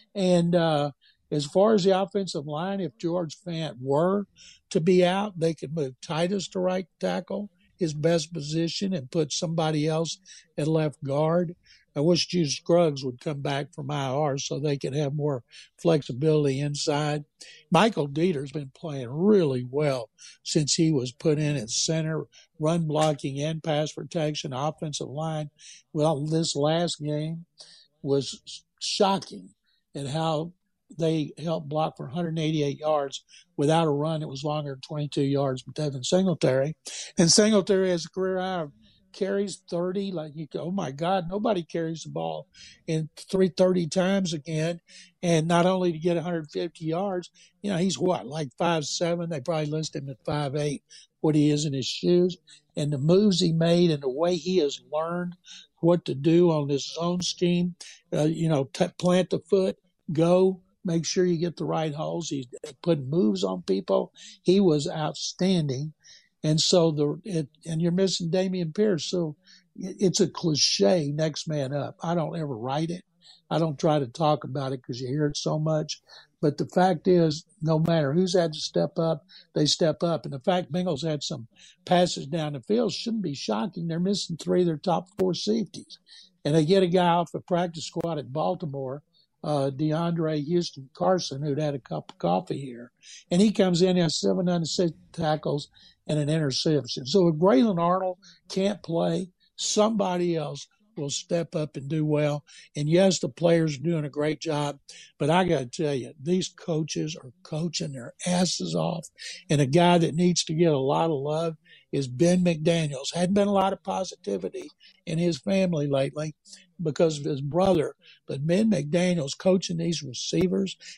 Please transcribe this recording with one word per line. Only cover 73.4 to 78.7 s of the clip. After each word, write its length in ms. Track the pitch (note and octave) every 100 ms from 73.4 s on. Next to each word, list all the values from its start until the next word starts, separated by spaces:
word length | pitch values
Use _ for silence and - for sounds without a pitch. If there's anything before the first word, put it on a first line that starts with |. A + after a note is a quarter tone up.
| -
I 120 | D#3
don't 180 | D#3+ C#3
try 220 | E3 D3+
to 80 | B2
talk 340 | - D3+ D3+
about 300 | B2+ C#3 C3+
it 100 | C3+
'cause 180 | - A#2+
you 60 | B2+
hear 200 | D3 D3
it 100 | -
so 220 | D#3 D#3
much. 420 | D#3 D#3 D#3 - _ - _ -
But 180 | D3 D3
the 80 | -
fact 400 | F#3 F#3 F3 F#3+
is, 380 | F3+ D#3+ D3+ - -
no 180 | D#3 D#3
matter 340 | D#3+ E3 C#3
who's 220 | E3 F#3
had 180 | F3+ E3
to 40 | D#3
step 400 | -